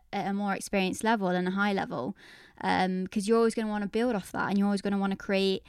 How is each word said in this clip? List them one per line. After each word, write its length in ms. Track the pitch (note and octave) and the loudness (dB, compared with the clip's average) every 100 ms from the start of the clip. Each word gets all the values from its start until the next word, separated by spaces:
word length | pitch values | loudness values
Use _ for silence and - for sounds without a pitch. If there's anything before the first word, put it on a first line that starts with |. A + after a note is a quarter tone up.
| - | -8
at 140 | G3+ F#3+ | -6 -4
a 60 | |
more 200 | G3+ G3+ | -2 -2
experienced 520 | G3 - G3+ F#3 F#3+ | -4 -2 0 0 0
level 240 | A3 A3+ F#3+ | 0 2 2
and 180 | F3+ F3+ | 2 0
a 60 | |
high 200 | F#3+ G#3 | 0 0
level, 440 | G3 - D3+ B2 G3 - - - - | 0 -2 -4 -6 -8 -14 -20 -20 -6
um, 460 | F#3+ F3+ F#3 F#3 F#3 | 0 2 2 0 -2
'cause 220 | - G3 | -2 2
you're 100 | A3+ | 4
always 160 | A3+ | 4
gonna 140 | A#3 A3 | 2 -2
wanna 180 | G#3 G3+ | -4 -2
build 300 | A3 A#3+ A3 | 0 0 0
off 160 | - | -4
that, 160 | - - | -4 0
and 100 | G3+ | 2
you're 80 | G3+ | 2
always 160 | G3+ | 2
gonna 160 | G3+ G3+ | 0 0
wanna 160 | G3 | 0
create 480 | G3 - G3 G3 - | -2 0 0 2 0